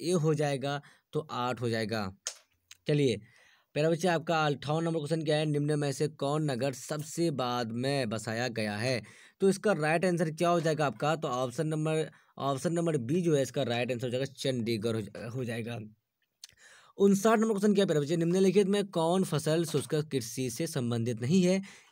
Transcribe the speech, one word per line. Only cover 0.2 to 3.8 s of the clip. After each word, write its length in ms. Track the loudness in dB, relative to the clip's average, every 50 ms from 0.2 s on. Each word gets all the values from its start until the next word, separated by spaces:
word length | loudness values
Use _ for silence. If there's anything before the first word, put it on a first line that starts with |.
| 4 4 2
जाएगा, 480 | 2 2 0 0 -2 -2 -4 -4 -6 -8 -12 -20 _ _ _ -6
तो 160 | -6 -6 -4
आठ 300 | -4 -2 -2 -2 -2 -2
हो 100 | -2 -2
जाएगा। 460 | 0 0 -2 -2 -2 -4 -4 -6 -8 _ -10 -10 -10 -10 _ _ _ _ _ _ -20 _ -2 0
चलिए, 320 | 2 4 4 2 2 0 -4 -16 _ _ _ _ _ _ _ _ -2
प्यारे 140 | 0